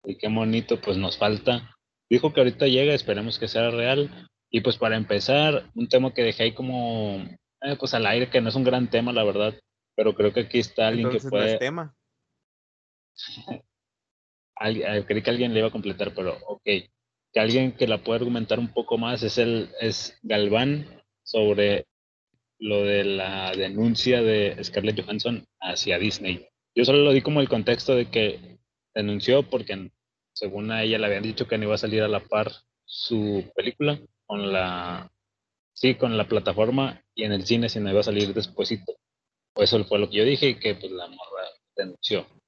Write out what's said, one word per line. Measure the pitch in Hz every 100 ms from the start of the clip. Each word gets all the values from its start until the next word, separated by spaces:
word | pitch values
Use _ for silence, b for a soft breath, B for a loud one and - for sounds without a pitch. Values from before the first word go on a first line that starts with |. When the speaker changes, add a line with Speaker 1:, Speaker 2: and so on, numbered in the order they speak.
Speaker 1:
El | 101 98
qué | 107
monito, | 110 110 113 113 113
pues | - 95
nos | 95 -
falta. | 104 107 - 120 - _ _ _ _
Dijo | 123 156
que | 147
ahorita | 123 - 139
llega, | 127 143
esperemos | 143 - 101 113 -
que | 110
sea | 113 117
real. | 117 120 139 143 - - _ _
Y | 117
pues | 123 -
para | 113 110
empezar, | 107 101 113 143 156 143 -
un | 113 120
tema | 127 131
que | 127
dejé | 117 -
ahí | 113
como, | 117 131 127 117 113 104 98 90 - _ _
eh, | 135 143
pues | 131
al | 123
aire, | 104 113 123
que | 127
no | 113
es |
un | 127
gran | 127 127 120
tema, | 117 120
la | 117
verdad, | 104 101 107 107 _ _ _
pero | - 110
creo | 104 104
que | 120
aquí | 113 120
está | 113 - 110
alguien | 117 113
que | -
Speaker 2:
Entonces | 135
no | 104
es |
Speaker 1:
puede | 107 110
Speaker 2:
tema. | 127 170 156 _ _ _ _ _ _ _ _ _ _ _ _
Speaker 1:
<laughs> | - - - - - _ _ _ _ _ _ _ _ _
Al-, | - 107 110
eh, | 98 104 98
creí | 107
que | 120
alguien | 120 120
le | 110
iba | 110
a |
completar, | 110 98 92 101
pero | 95 92 - -
ok. | 101
Que | - 98 - _ _ _ _ 113
alguien | 110 123 131
que | 113 120
la | 104
puede | - 113
argumentar | 123 120 110 110
un | 117
poco | - 117 117
más | 117 113
es | 110 -
el, | 117 117 - -
es | 113 101 - -
Galván | - 104 104 110 131 147 147 - _ _
sobre | - 113 104 101 101 101 - _ _ _ _ _ _ _
lo | 107 101
de | 101 101
la | 98 98 95 95 95
denuncia | 95 95 101 117 113 127 123
de | 113 107 101 -
Scarlett | 95 104 107 107
Johansson | - 104 120 113 - _
hacia | 92 87 - 87
Disney. | 104 - 95 90 - _ _
Yo | 117
solo | 123 143
lo | 143
di | 135
como | 143 151
el | 135
contexto | 117 110 120 -
de | 127 117
que | 117 104 - - - _ _ _
denunció | 110 104 104 - 135 -
porque, | - - 98 92 _ _ _ _
según | - 101 101 107
a | 113
ella, | 110 110
le | 107
habían | 101
dicho | 110 107 123
que | 110
no |
iba | 104
a | 107
salir | 110 110
a | 107
la | 101
par | - 107 107 - _ _
su | - - - 113 104 101 -
película | - 120 - 147 143 - _ -
con | 101 101
la, | 95 90 90 87 90 90 _ _ _ _ _ _
sí, | - 131
con | 123 123 110
la | 98
plataforma | 107 101 92 110 131 135 - _
y | -
en | 107
el | 101
cine, | 95 117 117
sino | 113 101
iba | 98
a |
salir | 107 104 101
despuesito. | 104 101 - - 117 - - _ _ _ _ _
Pues | - 101
eso | 113
fue | 101 104
lo | 101
que | 101
yo |
dije, | 117 135 143 113
que, | 110
pues, | 92 95
la | 92 87
morra | 90 - 95 92 - _
denunció. | - 95 87 - 101 82 _